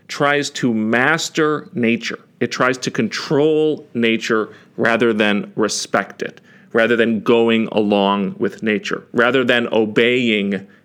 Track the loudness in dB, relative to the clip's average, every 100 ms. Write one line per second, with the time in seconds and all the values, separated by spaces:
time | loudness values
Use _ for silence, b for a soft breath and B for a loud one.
0 | b -2 0 0 -2 -2 0 0 0 2
1 | 2 0 -2 -2 -2 -2 -6 -2 0 0
2 | -4 -12 -14 _ -6 0 0 0 -4 -2
3 | -4 -4 -2 0 2 2 0 -2 -6 -2
4 | 0 0 -2 -2 -4 B B -4 0 2
5 | 2 2 2 0 -4 -4 -4 -4 -4 -4
6 | -4 -8 -12 -12 B B B 0 2 2
7 | 2 0 2 2 4 2 0 -2 2 2
8 | 2 2 -2 -4 -6 -4 -4 -2 -4 -8
9 | -4 0 2 2 2 0 0 0 0 2
10 | 2 2 0 0 0 -4 -8 B